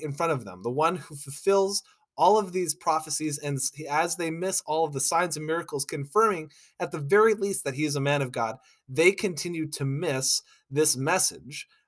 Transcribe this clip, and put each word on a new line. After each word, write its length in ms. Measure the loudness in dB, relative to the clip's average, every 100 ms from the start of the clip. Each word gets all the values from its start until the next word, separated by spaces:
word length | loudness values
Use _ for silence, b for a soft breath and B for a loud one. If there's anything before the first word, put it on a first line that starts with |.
in 100 | -8
front 220 | -2 -2
of 100 | -2 -4
them, 160 | -8
the 80 | -4
one 280 | 0 0 0
who 180 | -8 -14
fulfills 680 | -12 -4 2 4 2 -2 b b b 2
all 200 | 4 4
of 140 | 2
these 240 | -2 -2 -2
prophecies. 640 | 0 0 -2 -4 -4 -4
And 180 | -4 -2
s-, 140 | -4 -6 -2
as 280 | 0 0 -2
they 120 | -4
miss 320 | -2 -2 -4 -2
all 180 | 0 0
of 80 |
the 60 | 0
signs 380 | 0 0 0 -4
and 80 | -2
miracles 400 | -4 -2 -6 -6
confirming, 680 | -6 0 2 4 2 -6 b b b
at 120 | -6
the 80 | -4
very 340 | 2 6 6
least, 300 | 4 0 -2
that 120 | -4 -2
he 100 | -2
is 100 | 0
a 60 |
man 200 | 2 2
of 100 | 0
God, 260 | 0 -2 -4 b b -6
they 240 | 4 4
continue 560 | 4 -2 -2 -4 -4 -4
to 160 | -4 -2
miss 560 | -2 -2 -2 0 -2 b b b
this 260 | 0 2 2
message, 720 | 0 2 0 -2 -12 -16 -16 _